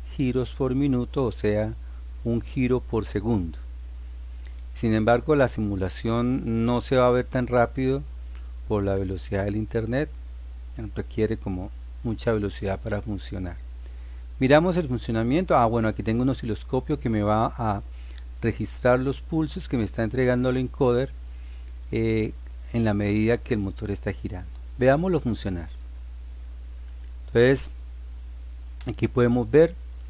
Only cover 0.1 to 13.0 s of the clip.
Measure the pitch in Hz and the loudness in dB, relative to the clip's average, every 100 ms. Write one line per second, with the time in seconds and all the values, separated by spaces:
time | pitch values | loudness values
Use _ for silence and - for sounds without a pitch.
0.1 | - 131 127 120 - 131 127 143 127 120 | -2 0 0 -2 0 0 2 2 2 0
1.1 | 147 123 - 107 104 107 113 - - - | 0 0 2 2 2 0 -4 -10 -12 -12
2.1 | - 117 117 - - 127 123 - 113 101 | -6 -2 0 0 0 2 2 2 -2 -2
3.1 | - 110 113 82 - - - - - - | -2 0 0 0 -6 -12 -12 -12 -12 -12
4.1 | - - - - - - - 117 110 110 | -12 -12 -12 -12 -12 -12 -2 2 4 6
5.1 | 120 120 151 123 - 107 98 92 - 113 | 4 6 4 4 2 -2 0 -2 -2 -2
6.1 | 117 120 131 117 113 117 123 - 131 123 | 0 0 0 0 0 2 2 2 4 6
7.1 | 123 123 131 123 123 117 - 131 135 143 | 4 2 -2 2 4 4 2 0 0 -4
8.1 | - - - - - - 107 98 98 95 | -10 -10 -12 -12 -10 0 2 2 2 0
9.1 | 95 - 101 101 107 110 117 110 127 151 | -4 -2 -2 0 0 -2 -2 0 0 -2
10.1 | - - - - - - - 107 - - | -6 -12 -12 -12 -12 -12 -10 -8 -6 -6
11.1 | - 107 110 - 90 95 - - - 120 | 0 0 0 -4 -4 -6 -10 -14 -6 -4
12.1 | 110 - 110 101 - 98 95 113 104 | -2 2 2 0 -2 -4 -4 -2 -4